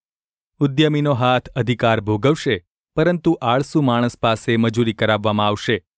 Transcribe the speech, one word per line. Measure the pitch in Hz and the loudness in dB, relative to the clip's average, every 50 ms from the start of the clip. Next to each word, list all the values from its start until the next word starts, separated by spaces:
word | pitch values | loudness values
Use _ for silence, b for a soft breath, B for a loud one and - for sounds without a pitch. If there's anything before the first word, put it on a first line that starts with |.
| _ _ _ _ _ _ _ _ _ _ _ - | _ _ _ _ _ _ _ _ _ _ _ -2
ઉદ્યમીનો | 147 139 135 135 156 151 151 147 147 147 139 | -2 0 2 2 2 2 2 0 0 0 0
હાથ | 110 127 123 127 123 - - - | 0 0 0 0 0 -2 -4 -6
અધિકાર | 135 117 110 123 - - 117 113 110 | -4 -2 -2 -2 0 0 0 0 0
ભોગવશે, | 101 104 107 104 101 135 160 - - 143 110 87 - _ _ _ _ _ _ | 0 -2 -2 0 0 0 0 0 -2 -4 -4 -4 -6 _ _ _ _ _ _
પરંતુ | 156 160 175 180 165 - 170 165 - - | -2 0 0 0 0 0 0 -2 0 0
આળસુ | 117 120 135 139 - - 160 143 | 0 0 0 0 -2 0 0 0
માણસ | 127 120 120 120 120 - | 2 2 2 0 0 -2
પાસે | - - 117 110 110 - - 117 | -2 0 0 0 0 0 0 0
મજૂરી | 117 113 117 110 117 117 113 107 | 2 0 0 0 0 0 -2 0
કરાવવામાં | - 113 107 107 104 104 107 104 104 104 | 0 0 0 0 0 0 0 0 0 0
આવશે. | 104 104 - - - 113 98 - _ _ | 0 -2 -2 -2 -2 -4 -4 -4 _ _